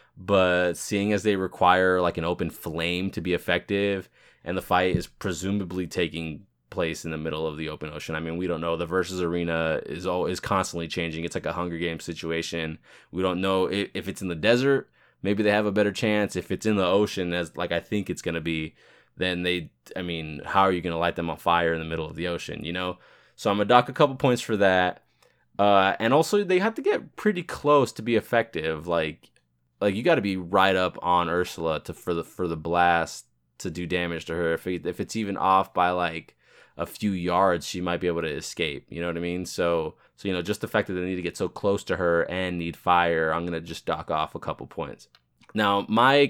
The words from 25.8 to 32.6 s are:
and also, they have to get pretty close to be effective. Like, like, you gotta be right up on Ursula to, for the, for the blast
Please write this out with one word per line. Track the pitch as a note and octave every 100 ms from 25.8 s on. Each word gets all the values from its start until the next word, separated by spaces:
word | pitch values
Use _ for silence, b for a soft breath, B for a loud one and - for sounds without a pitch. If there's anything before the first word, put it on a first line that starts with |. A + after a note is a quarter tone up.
| F#2+ -
and | A2+
also, | C#3+ D#3+ G#3
they | F#3 F3+
have | G#3+ A3
to |
get | G#4 G4 - -
pretty | G#3+ F3+
close | F3 - C#3+ D3 B2
to | -
be | A2+ A2+
effective. | - A#2 A2 D#2+ D#2+ D#2 E2+
Like, | E2+ D#2+ D2+ - _ _ _ _ _
like, | G2+
you | G2
gotta | D#3+ D3
be | G2+ F#2
right | F2 G2 F#2+ F#2
up | F2+ -
on | F2 F2+ E2+
Ursula | F2 F2+ - E2 D2+
to, | -
for | - -
the, | E2
for | - - F2
the |
blast | D#2+